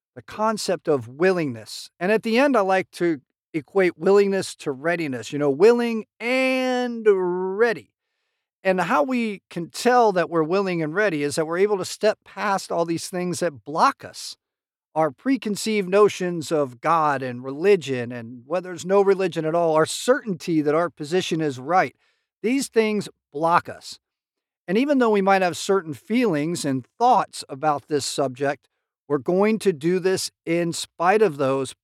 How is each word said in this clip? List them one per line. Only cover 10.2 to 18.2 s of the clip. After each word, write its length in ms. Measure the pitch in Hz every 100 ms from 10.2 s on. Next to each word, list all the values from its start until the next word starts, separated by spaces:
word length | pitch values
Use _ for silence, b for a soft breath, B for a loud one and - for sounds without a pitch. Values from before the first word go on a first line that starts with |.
| 156
we're 140 | 165
willing 380 | 156 185 196 175
and 120 | 151
ready 300 | 170 214 156
is 120 | 147 151
that 100 | 156
we're 140 | 170
able 180 | 208 202
to 80 | 180
step 320 | - 208 - _
past 440 | - 202 190 -
all 140 | 175
these 240 | 170 165 -
things 320 | 180 180 160
that 240 | 175 135
block 400 | - 160 220 -
us. 320 | 92 - - - _ _ _ _ _
Our 160 | 156 156
preconceived 800 | - 254 262 220 196 220 214 180
notions 640 | 196 208 - 180 175 147
of 300 | 156 139 120
God 400 | 156 165 151 135
and 240 | 127 123 131
religion, 680 | 139 190 202 139 127 120
and 300 | 123